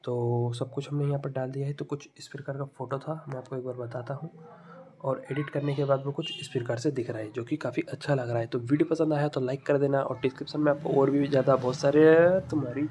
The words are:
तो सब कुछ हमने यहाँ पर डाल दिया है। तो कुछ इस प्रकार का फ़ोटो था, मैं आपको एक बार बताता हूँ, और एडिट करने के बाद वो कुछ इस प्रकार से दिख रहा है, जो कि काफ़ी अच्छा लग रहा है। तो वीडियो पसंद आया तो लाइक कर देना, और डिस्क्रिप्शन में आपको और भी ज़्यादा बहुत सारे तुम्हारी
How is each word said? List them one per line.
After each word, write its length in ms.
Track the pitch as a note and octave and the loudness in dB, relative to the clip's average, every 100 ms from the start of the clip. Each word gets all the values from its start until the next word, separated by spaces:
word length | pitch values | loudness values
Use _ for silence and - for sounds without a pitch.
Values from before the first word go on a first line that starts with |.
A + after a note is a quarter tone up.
तो 500 | - B2 A#2+ A#2+ A#2+ | -4 -2 0 2 0
सब 200 | A#2+ C3+ | -2 -6
कुछ 180 | - C#3 | -6 -6
हमने 140 | D3 C#3+ | -2 0
यहाँ 140 | C#3+ | -2
पर 100 | C3+ | -4
डाल 220 | C3+ C3 | -6 -6
दिया 160 | C3+ C#3 | -6 -6
है। 60 | |
तो 120 | C#3+ C#3+ | -6 -8
कुछ 240 | C#3+ - _ | -8 -10 _
इस 100 | - | -16
प्रकार 300 | C#3 C#3 C#3 | -12 -10 -8
का 80 | C3+ | -10
फ़ोटो 340 | - B2 C3+ | -10 -8 -6
था, 260 | D3+ D#3 D3+ | -6 -10 -8
मैं 80 | C3 | -10
आपको 180 | B2+ C3 | -8 -8
एक 80 | |
बार 100 | B2+ | -8
बताता 400 | B2 A#2+ B2+ A#2+ | -8 -8 -8 -8
हूँ, 180 | C#3 D#3+ - - - - - - - | -8 -10 -14 -20 -20 -20 -20 -20 -8
और 240 | C#3 C3 - | -4 -4 -4
एडिट 180 | C3+ D3 | -6 -4
करने 260 | D3 C#3+ C#3 | -2 -2 -2
के 100 | C#3 | 2
बाद 180 | C3+ C#3 | 2 0
वो 60 | |
कुछ 300 | C#3 D#3 - | -6 -8 -10
इस 60 | - | -6
प्रकार 320 | C3 A#2+ A#2+ | -4 -4 -2
से 120 | D3+ | -2
दिख 180 | B2+ A#2 | -2 -4
रहा 100 | A2+ | -6
है, 120 | G#2+ | -6
जो 120 | A#2+ | -8
कि 140 | A#2 D3+ | -6 -4
काफ़ी 240 | B2+ B2 | -4 -4
अच्छा 340 | - C3 - C#3 | -6 -8 -2 0
लग 140 | A#2+ | 0
रहा 100 | A#2 | -2
है। 80 | A2+ | -2
तो 120 | B2+ | -4
वीडियो 300 | A#2 D3 D#3+ | 0 2 2
पसंद 240 | E3 D#3 | 2 2
आया 140 | D3 D3 | 2 0
तो 140 | C#3+ | -2
लाइक 240 | B2+ C3+ - | -4 -4 0
कर 120 | C#3+ | 2
देना, 240 | C#3 C#3 | 4 2
और 180 | C3+ B2 | 0 -2
डिस्क्रिप्शन 400 | C3+ C3 D3 D3 | -2 -2 -8 0
में 120 | D3 | 2
आपको 300 | C#3+ D3 C3+ | 2 2 4
और 80 | C3+ | 4
भी 180 | C#3+ C#3 | 4 2
ज़्यादा 280 | C#3 C3 C3 | 2 4 4
बहुत 200 | B2 B2 | 2 0
सारे 260 | C#3+ D3 D#3 D#3+ E3+ F#3 - | 4 8 10 10 8 4 0
तुम्हारी 380 | D#3 B2+ C#3 D3+ | -4 -4 -4 -4